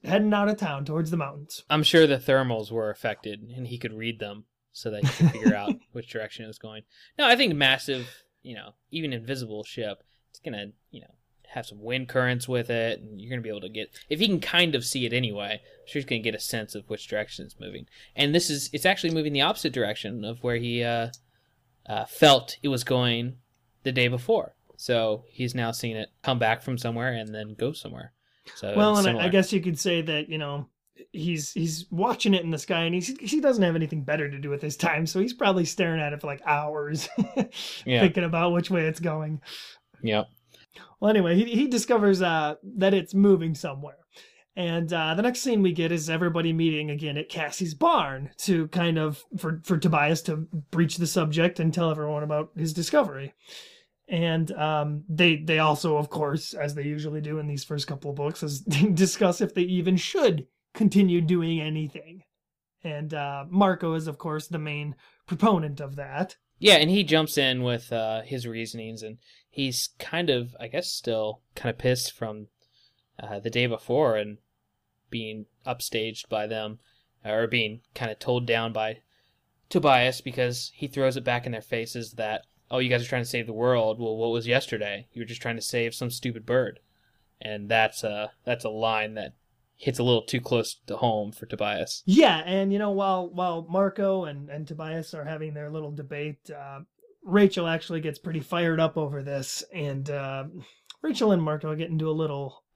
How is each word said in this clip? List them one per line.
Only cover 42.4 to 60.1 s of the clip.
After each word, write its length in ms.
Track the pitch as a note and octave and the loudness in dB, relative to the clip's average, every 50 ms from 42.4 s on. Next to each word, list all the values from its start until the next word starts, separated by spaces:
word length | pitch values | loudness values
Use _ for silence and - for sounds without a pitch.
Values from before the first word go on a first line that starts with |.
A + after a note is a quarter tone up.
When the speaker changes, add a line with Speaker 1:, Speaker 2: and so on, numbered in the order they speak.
| D3+ D3+ D3+ - - G3 B3 G3 | 0 0 -2 -6 -10 -10 -2 2
Speaker 1:
that 160 | F#3+ G3 G3 | 2 4 4
it's 220 | F#3+ E3+ - G3 | 4 2 2 4
moving 400 | G3 G3 G3+ F#3+ E3 E3 E3 D#3 | 6 8 8 8 6 4 0 -4
somewhere. 420 | - - D3+ C3+ C#3 C#3+ C#3+ - _ _ _ _ - - - _ _ _ _ - | -4 -6 -8 -8 -8 -12 -14 -16 _ _ _ _ -20 -20 -20 _ _ _ _ -8
And, 380 | F#3 F3 E3+ E3 E3+ E3+ D#3 F3 | -4 -4 -2 0 -2 -2 0 0
uh, 220 | E3 D#3+ D#3 E3 | 0 0 0 0
the 80 | F#3+ A3 | 2 2
next 160 | B3 A#3+ - | 0 0 0
scene 240 | - C4 A#3 G#3 F#3+ | 0 2 4 4 4
we 80 | F#3 D#3 | 4 4
get 180 | F3 E3 E3 | 2 0 0
is 160 | F3 D#3+ D3+ E3 | 0 0 -2 -2
everybody 460 | D#3+ D#3+ F3+ F3 D#3+ E3+ E3+ E3 D#3+ | 0 0 2 2 2 2 2 2 2
meeting 380 | D#3+ E3 E3 D#3 D3+ D3+ D3+ | 2 2 2 2 0 -2 -4
again 260 | D3 D3 D#3+ D3 C#3+ D3 | -4 -4 -4 -4 -4 -6
at 120 | - - | -6 -6
Cassie's 440 | - E3+ D3+ C#3+ - - F#3+ D#3+ D3+ | -6 -6 -6 -4 -4 -4 -4 -4 -2
barn 560 | C3+ D#4 E4+ E4 A#3+ D#3+ C#3 C3+ C3 C#3 - - - | 2 4 4 4 4 2 0 -4 -6 -10 -10 -10 -4
to 280 | - G#3 F3+ E3 D#3 D3+ | 0 2 2 2 2 0
kind 320 | - F3+ E3+ E3+ E3 D#3+ | 0 0 2 2 2 2
of, 240 | D#3 D3+ D3 - - _ - F3 | 0 0 -2 -6 -10 _ -10 -6
for, 200 | - D#3 D#3+ D#3+ - | -4 -4 -4 -4 -2
for 160 | - F#3 D3+ | 0 2 2
Tobias 420 | - E3 D#3+ D3+ D3 D3+ E3 D#3 - | 4 4 4 4 4 4 2 0 0
to 120 | - D#3 D#3 D#3+ - - D#3 C#3+ - | -2 -4 -4 -4 -6 -6 -8 -8 -2
breach 280 | - E3 E3+ D3 - E3+ | 2 2 2 2 2 0
the 100 | E3+ D3+ | -2 0
subject 520 | - F#3+ D#3 D3+ D3+ E3 E3 F3+ F3 - | 2 2 2 2 2 2 2 2 2 2
and 140 | D#3+ E3 D#3 | 2 2 2
tell 160 | F3+ E3+ D#3+ | 2 2 2
everyone 320 | D#3 D#3 D3+ D3+ D3+ D3 | 0 0 -2 -4 -4 -4
about 300 | D3+ D3+ D3+ D3+ D#3 - - | -2 -2 -2 -2 -2 -4 -6
his 180 | - E3 D#3+ D3+ | -6 -4 -4 -2
discovery. 600 | F3 E3 - - D4+ B3 E3 C#3 C3+ C#3 C3+ - _ _ - - - - - - - _ _ _ _ _ - | -2 -2 2 4 4 4 2 0 -8 -10 -12 -14 _ _ -20 -20 -20 -20 -20 -20 -20 _ _ _ _ _ -4
And, 420 | G3+ E3 E3+ E3 E3 E3 D#3+ D#3 - | 0 2 2 2 2 2 0 0 -2
um, 500 | D3 D3+ D3+ D#3 D3+ D3 D3+ D3 D3 D3+ - | -2 0 0 0 0 0 -2 -4 -6 -6 -2
they, 260 | D#3+ D#3 F3+ E3+ D#3+ | 2 4 4 4 4
they 240 | D3 D#3 E3 D#3 D#3 | 2 0 0 2 4
also, 380 | D#3 D#3 D3 D3 - E3 D3+ D3 | 4 4 4 2 2 2 2 2
of 120 | D3 C#3+ | 0 -2
course, 440 | - D#3+ D3+ C#3+ D#3 D3+ - - - | -2 -2 -2 0 -2 -2 -4 -6 -8
as 200 | E3+ C#3+ D3 C#3+ | -6 -6 -4 -4
they 80 | D3 C#3+ | -4 -4
usually 360 | D3 D3+ D3+ D3+ D#3 D3+ D#3 | -4 -4 -4 -6 -6 -6 -6
do 180 | D3+ D3+ D#3 D#3 | -6 -6 -6 -4
in 80 | D3+ D3 | -4 -4
these 180 | C#3+ C3+ - | -6 -6 -6
first 220 | - D3+ D3 C#3 - | -6 -6 -6 -6 -6
couple 220 | C#3 C3+ - D3 | -8 -8 -8 -8
of 40 | C#3 | -6
books, 260 | C#3+ C#3+ D3+ D3+ - | -4 -4 -4 -4 -4
is 200 | D#3+ D3 C#3+ C3+ | -6 -6 -6 -6
<laughs> 320 | - G#3 D3 C#3+ F3+ G#3+ F3 | -4 0 2 4 4 4 6
discuss 480 | D#3 F#3+ F#3 - - G#3 F3+ F3 - | 6 4 4 4 4 2 2 2 2
if 120 | G#3+ - - | -2 -2 0
they 100 | F#3 F3 | 0 0
even 340 | F3+ F#3 F3 E3 F#3 F#3+ F3 | 2 2 0 2 4 2 2
should 500 | - - | 2 0